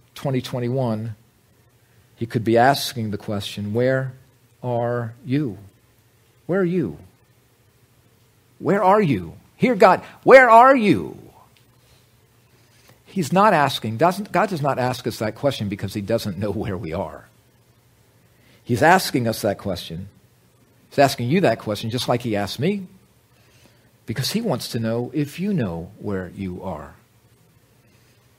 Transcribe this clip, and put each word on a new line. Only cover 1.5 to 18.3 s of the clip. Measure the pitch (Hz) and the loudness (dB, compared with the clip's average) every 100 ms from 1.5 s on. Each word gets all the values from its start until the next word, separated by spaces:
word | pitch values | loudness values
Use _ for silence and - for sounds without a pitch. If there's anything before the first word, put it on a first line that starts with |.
| _ _ _ _ _ _ - | _ _ _ _ _ _ -12
he | 117 | -6
could | 123 107 | -4 2
be | 113 | 4
asking | 127 143 - - 110 | 4 2 -2 -6 -6
the | 101 | -6
question, | - 104 - - 104 | -6 -8 -6 -10 -6
"Where | 110 127 131 131 - - _ _ _ | -2 0 -2 -4 -12 -20 _ _ _
are | 127 120 120 120 113 117 160 | -6 -4 -4 -4 -8 -10 -6
you? | 139 147 95 - _ _ _ _ _ _ _ - | -4 -4 -8 -18 _ _ _ _ _ _ _ -4
Where | 185 | -2
are | |
you? | 180 180 117 73 - _ _ _ _ _ _ _ _ _ _ _ _ _ _ - | 0 0 -4 -6 -18 _ _ _ _ _ _ _ _ _ _ _ _ _ _ -8
Where | 120 196 | -2 2
are | 190 208 | 4 4
you? | 196 104 82 - _ - | 2 0 -4 -16 _ -2
Hear | 233 220 | 0 6
God, | 196 175 - - | 6 6 -2 -4
where | - 254 254 | 8 8 10
are | 226 254 277 | 10 8 6
you?" | 208 117 67 50 - - _ _ _ _ _ _ _ _ _ _ _ _ _ _ _ _ _ 196 | 4 2 0 -12 -20 -20 _ _ _ _ _ _ _ _ _ _ _ _ _ _ _ _ _ -6
He's | 139 | 0
not | 175 208 | 4 4
asking, | 170 139 - 113 113 | 4 2 -2 -6 0
doesn't, | 165 190 208 | 0 0 -4
God | 175 208 | -2 -2
does | 180 | -2
not | 139 127 | -2 -2
ask | 123 123 123 | -2 -4 -6
us | - | -4
that | 107 - | -6 -2
question | 143 123 104 | -4 -2 -6
because | 98 101 | -6 -8
he | 107 | -6
doesn't | 101 113 107 87 | -4 -4 -4 -6
know | 104 | -6
where | 98 113 92 | -6 -6 -8
we | 80 | -6
are. | 80 80 69 57 _ _ _ _ _ _ _ _ _ _ | -8 -8 -10 -20 _ _ _ _ _ _ _ _ _ _